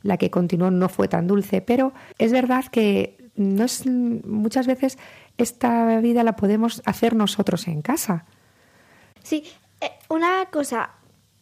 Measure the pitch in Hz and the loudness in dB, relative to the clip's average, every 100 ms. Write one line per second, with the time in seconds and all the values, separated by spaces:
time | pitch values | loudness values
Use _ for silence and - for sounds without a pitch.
0 | 202 180 180 180 175 170 185 180 185 - | -2 0 0 0 0 2 2 2 0 0
1 | 170 170 175 202 190 190 - 247 262 - | 0 0 2 0 0 -2 0 0 0 -4
2 | - - 226 254 247 254 262 233 208 196 | -12 -2 2 2 2 0 -2 0 2 2
3 | 196 - 247 - 196 196 247 - 262 247 | -2 -6 -12 -4 0 0 0 -2 -2 0
4 | 240 226 208 214 214 269 254 254 262 - | 0 -4 -4 -2 0 0 0 0 -2 -4
5 | - - - - 233 - 247 233 226 226 | -14 -20 -10 -4 -4 -2 0 2 2 2
6 | 233 240 226 220 202 214 233 - - 196 | 2 2 2 2 2 2 0 -2 -4 0
7 | 233 226 202 - 196 170 - 151 151 294 | 2 2 2 0 -2 -2 -4 -6 -4 -4
8 | - 170 - _ _ _ _ _ _ _ | -2 -4 -6 _ _ _ _ _ _ _
9 | _ _ - 311 302 - _ _ 311 - | _ _ -8 -8 -8 -20 _ _ -12 -10
10 | - 320 339 381 370 311 277 233 - - | -6 -2 0 0 -2 -4 -4 -4 -6 -10
11 | _ _ _ _ | _ _ _ _